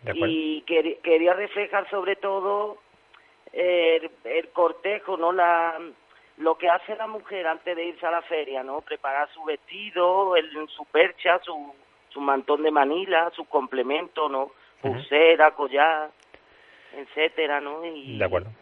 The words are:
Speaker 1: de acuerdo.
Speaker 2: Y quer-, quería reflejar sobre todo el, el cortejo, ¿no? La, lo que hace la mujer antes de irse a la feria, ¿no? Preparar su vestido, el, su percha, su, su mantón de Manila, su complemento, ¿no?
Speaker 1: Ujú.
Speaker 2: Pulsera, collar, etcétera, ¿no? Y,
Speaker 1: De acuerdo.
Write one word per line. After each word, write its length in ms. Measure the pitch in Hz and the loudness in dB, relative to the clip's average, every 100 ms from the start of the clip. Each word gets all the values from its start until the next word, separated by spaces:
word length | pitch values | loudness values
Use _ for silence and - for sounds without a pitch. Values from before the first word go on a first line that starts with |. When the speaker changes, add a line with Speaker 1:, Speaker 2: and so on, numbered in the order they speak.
Speaker 1:
de 80 | 120 | -8
acuerdo. 160 | 151 170 | -4 -2
Speaker 2:
Y 340 | 160 156 156 - | -2 -4 -6 0
quer-, 340 | 165 156 - | 0 0 -4
quería 320 | - 160 170 | 2 4 4
reflejar 560 | 185 202 202 208 202 190 | 2 -2 -6 -2 -2 -2
sobre 260 | 202 185 196 | -6 -4 -4
todo 640 | 202 196 190 202 214 208 _ _ _ - _ _ - | -4 -4 -2 -2 -4 -8 _ _ _ -20 _ _ -14
el, 580 | - 180 175 165 165 160 - | -2 2 4 4 2 0 -14
el 240 | 113 156 160 | -4 -4 -4
cortejo, 680 | - 170 165 190 208 202 185 | 2 2 2 -4 -6 -4 -2
¿no? 160 | 165 | 0
La, 460 | 185 170 170 170 165 170 - _ _ _ - | 4 4 4 2 -4 -12 -18 _ _ _ -2
lo 180 | 160 165 | 0 2
que 100 | 180 | 2
hace 280 | 175 - 214 | 2 0 -8
la 100 | 220 | -8
mujer 400 | 220 - 196 165 | -10 -10 -6 -4
antes 280 | 160 - 170 | -4 -6 -6
de 80 | 170 | -6
irse 200 | 156 170 | -6 -4
a 40 | |
la 120 | 170 | -4
feria, 400 | 165 165 143 135 | -2 -4 -4 -6
¿no? 180 | 131 143 | -6 -10
Preparar 480 | - 156 139 139 147 | -8 -8 -4 -2 -4
su 120 | - | -6
vestido, 920 | 151 147 _ 185 208 180 175 185 196 175 | -8 -8 _ -14 -10 0 2 4 4 2
el, 140 | 160 151 156 | 0 -10 -12
su 160 | - 151 | -14 -2
percha, 540 | 151 180 - 185 180 | 2 2 2 2 2
su, 300 | 175 156 143 139 _ _ _ | 0 -12 -12 -20 _ _ _
su 100 | 143 | -6
mantón 420 | 143 135 131 147 | 0 0 2 0
de 80 | 156 | 2
Manila, 600 | 151 139 165 196 170 170 | 2 2 0 0 0 0
su 100 | 165 160 | -4 -2
complemento, 840 | 151 127 131 123 143 175 - 151 | -2 -2 -4 -2 -4 -4 -4 -2
¿no? 140 | 135 | -2
Speaker 1:
Ujú. 100 | 139 - _ _ | -6 -10 _ _
Speaker 2:
Pulsera, 680 | 135 127 139 147 165 165 156 | -6 -6 0 6 6 8 6
collar, 580 | - 139 139 156 156 151 _ _ - _ _ _ - - 127 | 4 -4 2 2 2 -4 _ _ -20 _ _ _ -20 -20 -18
etcétera, 640 | 135 - 160 - 151 147 | -12 -2 -2 0 -2 -2
¿no? 240 | 143 151 | -4 -10
Y, 340 | 170 156 135 110 | -10 -12 -12 -4
Speaker 1:
De 60 | |
acuerdo. 260 | 95 90 95 - | -2 -2 -4 -18